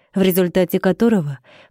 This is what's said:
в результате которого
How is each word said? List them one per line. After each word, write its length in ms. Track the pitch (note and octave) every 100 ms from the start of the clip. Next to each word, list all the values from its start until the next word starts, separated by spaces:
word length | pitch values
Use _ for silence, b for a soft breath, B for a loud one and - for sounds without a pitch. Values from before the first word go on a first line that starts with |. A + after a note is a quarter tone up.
| b
в 80 | G3
результате 580 | F#3+ F3 F3+ F#3 F3+ F#3
которого 600 | F#3+ F3+ A#3 G#3+ D3 C3+ _ b b